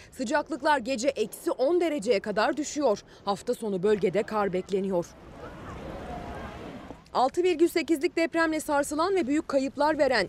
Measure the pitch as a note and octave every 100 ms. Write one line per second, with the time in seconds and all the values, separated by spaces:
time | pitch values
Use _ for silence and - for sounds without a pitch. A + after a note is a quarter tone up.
0 | - - A#3+ D4 D4+ C#4+ D4+ C#4+ A3+ C4
1 | A#3+ - A3 - E4+ - C4 F4 E4+ D4
2 | G3 G3+ G#3+ G3+ A#3 D4+ D4 C#4+ C4+ -
3 | - - - G3 - - A3 F#3+ G3+ G#3+
4 | F#3 F3 A#3 G#3+ G3 F#3 - F#3+ F#3+ F3+
5 | E3+ - - - - - - - - -
6 | - - - - - - - - - -
7 | - F#3+ B3+ F4 F4+ D#4 E4+ - B3+ D#4+
8 | E4+ - E4 E4 E4 D#4 D#4 C#4+ C#4+ D4+
9 | F4 F#4+ A#3+ D4 - C#4 C4+ B3+ D4 D4+
10 | C#4 A#3+